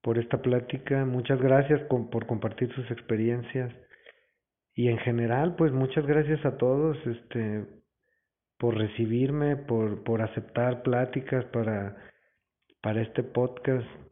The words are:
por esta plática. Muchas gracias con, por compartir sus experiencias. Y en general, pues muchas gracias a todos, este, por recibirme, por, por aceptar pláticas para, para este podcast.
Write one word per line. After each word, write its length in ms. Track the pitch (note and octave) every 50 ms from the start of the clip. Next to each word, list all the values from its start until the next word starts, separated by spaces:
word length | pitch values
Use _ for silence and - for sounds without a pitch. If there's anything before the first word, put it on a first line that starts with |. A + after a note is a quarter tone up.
| -
por 140 | A#2+ A2+ A#2
esta 220 | A#2 - - A#2+
plática. 640 | - C3 B2 B2 A#2+ - - C3 - - C#3 C3+ C3+
Muchas 340 | C3 B2 B2 A#2+ - C#3 B2+
gracias 400 | B2+ C3 C3 C#3 C#3 C#3+ D3+ C#3+ - -
con, 200 | C3 B2 A2+ -
por 180 | - A#2 A2
compartir 460 | - A#2+ G#2+ A2 A2 - - B2 A#2 -
sus 140 | C3+ B2 A2+
experiencias. 800 | A#2+ - - - A#2 G#2+ A2+ A#2 A#2+ A#2+ A#2 - - C3 B2+ A#2+ A2+ - - _ - _ _ - - _ _ _ _ _ _ _ _ _ _ _ _
Y 140 | - A#2+ A#2+
en 80 | A#2 A2
general, 560 | - B2+ A#2 A#2 A#2 A2+ A#2+ C3 D3+ F3+ E3+
pues 140 | - E3 D3+
muchas 340 | C3 C3 C3+ C3 - D#3+ D3
gracias 380 | C#3 D3+ D#3 D3+ D3 D#3 D3+ -
a 120 | C#3+ A#2
todos, 400 | - - B2+ C3 C#3+ D3+ D#3+ D3 - -
este, 600 | B2+ A#2 A#2 - - - A#2 A2 G#2+ G#2+ G#2+ G2+ - - - _ _ _ _ _ _ _ _ _ _ _ _ _ _ _
por 200 | _ - A#2+ A2+
recibirme, 800 | G#2+ G#2+ G#2 - - A2+ A2 A#2 A#2+ C3 C3+ C#3+ D3+ D3 D3 C#3+
por, 460 | C#3+ C#3+ - A#2+ A2+ A2 G#2+ G#2 G#2 -
por 180 | - A2+ A2
aceptar 600 | A2 G#2+ - A2 G#2 - - A#2 A#2+ B2 B2+ A#2+ -
pláticas 600 | C3+ A#2+ B2 C3 B2+ - C3+ C3 - C3+ C3 A#2+
para, 520 | - - A#2 A2 A2 G#2+ G2+ G2+ G2 G#2 - - - _ _ _ _ _ _ _ _ _ _ _ _ _ _
para 200 | - A2 G#2+ A2+
este 200 | A2+ A2 - -
podcast. 640 | A#2+ - - A#2+ B2 B2 B2+ - - C#3 C3 C3 B2+ - - - - -